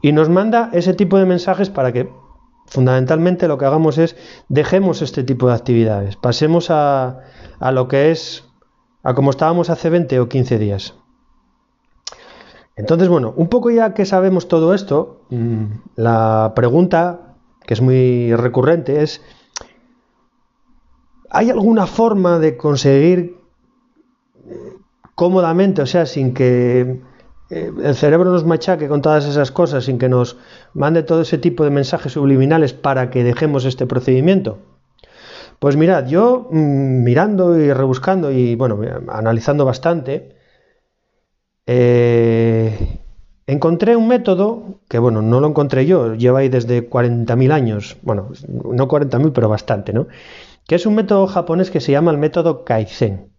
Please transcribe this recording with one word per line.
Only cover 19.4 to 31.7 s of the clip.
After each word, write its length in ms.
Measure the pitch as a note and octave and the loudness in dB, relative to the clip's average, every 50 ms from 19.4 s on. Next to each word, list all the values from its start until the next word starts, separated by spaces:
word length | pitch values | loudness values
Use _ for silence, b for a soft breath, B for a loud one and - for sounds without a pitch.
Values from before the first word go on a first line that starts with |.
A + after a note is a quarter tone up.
| b b b - - _ _ _ _ _ _ _ _ _ _ _ _ _ _ _ _ _ _ _ _ _ _ _ _ _ _ _ _ _ _ _ _ - | b b b -18 -18 _ _ _ _ _ _ _ _ _ _ _ _ _ _ _ _ _ _ _ _ _ _ _ _ _ _ _ _ _ _ _ _ -4
¿hay 220 | - - A3+ A#3 | -2 0 2 2
alguna 360 | B3 A3+ G3 A3+ A#3 A3 F#3+ | 2 2 2 2 4 2 2
forma 520 | - - - A3+ A#3 A3+ G3 F#3 F3 F3 E3+ | 0 0 0 0 2 2 2 2 2 2 4
de 180 | D#3 D#3+ D3+ | 2 0 0
conseguir, 800 | - - D3+ C#3+ C3+ - C#3 C#3 C#3 D3 E3+ F#3 F3+ E3+ F3 - - _ _ _ _ _ _ _ _ _ _ _ _ _ _ _ _ _ _ _ _ - | 0 -2 0 0 2 2 4 4 6 6 4 4 2 0 -4 -10 -18 _ _ _ _ _ _ _ _ _ _ _ _ _ _ _ _ _ _ _ _ -20
eh, 280 | - - - - - - - _ _ _ _ _ - _ | -20 -18 -18 -18 -18 -20 -20 _ _ _ _ _ -18 _
cómodamente, 680 | - E3+ F3+ F#3 F#3+ F3 E3 E3 F3+ G3 G3 F#3 D#3 | -2 -2 0 2 2 0 2 2 2 2 2 0 0
o 40 | C#3 | -2
sea, 200 | B2+ - F3 E3 | -2 0 -2 -2
sin 280 | - - C#3+ C3+ B2+ B2+ | -2 -2 -2 -2 -2 0
que, 680 | C#3 C3+ B2+ B2 B2 B2 B2 B2 B2+ B2 B2+ B2+ B2+ b b b b b b b - - _ | 0 2 2 2 2 2 2 2 0 0 0 -6 -10 b b b b b b b -20 -18 _
eh, 220 | - D#3+ E3 E3+ D#3 - | -10 -10 -10 -8 -8 -4
el 120 | - C#3+ C3+ | -2 -2 -2
cerebro 340 | - - D3 D3 E3 F3+ F#3 | 0 2 2 4 4 4 2
nos 140 | F3+ F3 D#3 | 2 2 2
machaque 440 | E3 E3 D#3 - - F#3 D#3 D3+ C#3 | 0 0 0 0 -2 -2 -2 -2 -2
con 140 | D3 C#3+ | -2 0
todas 240 | C#3 D3+ D3+ D3+ C#3+ | 2 2 2 2 0
esas 240 | D3 C#3+ D3 C#3+ C3 | 0 0 -2 -2 -2
cosas, 340 | - - F3 D3 D3 C3 B2 | 0 -2 0 0 0 -4 -2
sin 140 | C3+ B2+ B2+ | -2 -2 0
que 100 | C3 B2+ | 0 2
nos 280 | B2+ B2 B2 A#2+ - B B B B B B B | 2 2 0 -2 -6 B B B B B B B
mande 300 | B - C3+ D3+ E3 E3+ | B -4 -2 0 0 0
todo 200 | D#3+ - E3+ E3 | 0 2 0 0
ese 160 | E3+ D#3+ - C#3+ | 0 0 -4 -2
tipo 260 | C3 F3 E3+ - D#3 | -2 -2 0 0 0
de 60 | D3 | 0